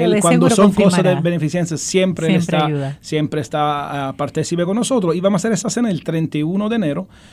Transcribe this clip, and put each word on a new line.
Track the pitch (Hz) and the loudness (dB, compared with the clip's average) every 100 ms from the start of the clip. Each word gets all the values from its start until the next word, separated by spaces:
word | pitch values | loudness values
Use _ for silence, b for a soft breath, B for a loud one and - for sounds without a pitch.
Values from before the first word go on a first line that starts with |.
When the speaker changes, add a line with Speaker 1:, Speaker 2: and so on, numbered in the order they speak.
| 165 | 2
Speaker 1:
él | |
Speaker 2:
de | 208 | 4
Speaker 1:
cuando | 175 170 170 | 4 4 4
Speaker 2:
seguro | 226 | 6
Speaker 1:
son | 202 | 4
cosas | 202 202 180 | 6 4 4
de | |
Speaker 2:
confirmará. | 185 143 | 2 2
Speaker 1:
beneficencia | 170 175 156 175 170 151 | 0 0 -2 -2 -4 -4
siempre | - 190 185 165 160 | -2 0 0 0 0
él | 175 | 0
Speaker 2:
Siempre | 170 160 | 2 0
Speaker 1:
está, | 151 | 0
Speaker 2:
ayuda. | 143 135 143 | -2 -4 -8
Speaker 1:
siempre | - 151 151 151 | -6 -2 -2 -4
está, | - 151 147 143 143 143 135 | -4 -2 -2 -2 -6 -6 -6
ah, | |
partícipe | - 143 160 151 170 175 | -6 -6 -4 -4 -2 -2
con | 214 | -2
nosotros. | 214 262 175 170 | 0 0 0 0
Y | |
vamos | 190 208 | 0 0
a | 226 | 0
hacer | |
esa | 214 233 | -2 -2
cena | 240 233 | -2 -2
el | 175 | -2
treinta | - 160 160 151 | -4 -4 -2 -2
y | |
uno | 156 190 214 | -2 -2 -2
de | 226 | -2
enero. | 160 143 190 B B | -2 -4 -8 B B